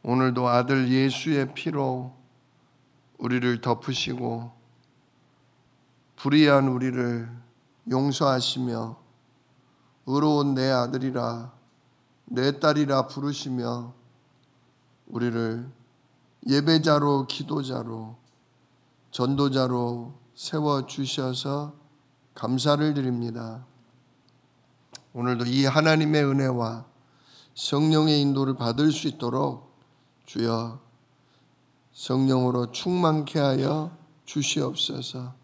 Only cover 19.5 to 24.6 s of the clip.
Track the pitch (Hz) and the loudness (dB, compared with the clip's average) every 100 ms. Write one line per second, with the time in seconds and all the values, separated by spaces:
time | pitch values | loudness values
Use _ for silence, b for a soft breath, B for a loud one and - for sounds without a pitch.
19.5 | 135 127 123 120 120 120 - _ - - | 2 0 0 -2 -4 -10 -18 _ -16 -6
20.5 | 156 151 139 127 - 131 - 131 127 143 | -2 0 -2 -4 -8 -6 -4 -4 -4 -6
21.5 | 143 147 - _ _ _ _ _ - 113 | -6 -8 -14 _ _ _ _ _ -10 -4
22.5 | 127 147 147 151 143 127 120 117 117 113 | 0 2 2 2 0 -2 -4 -6 -8 -12
23.5 | 113 123 _ _ _ _ _ _ _ _ | -14 -18 _ _ _ _ _ _ _ _
24.5 | _ | _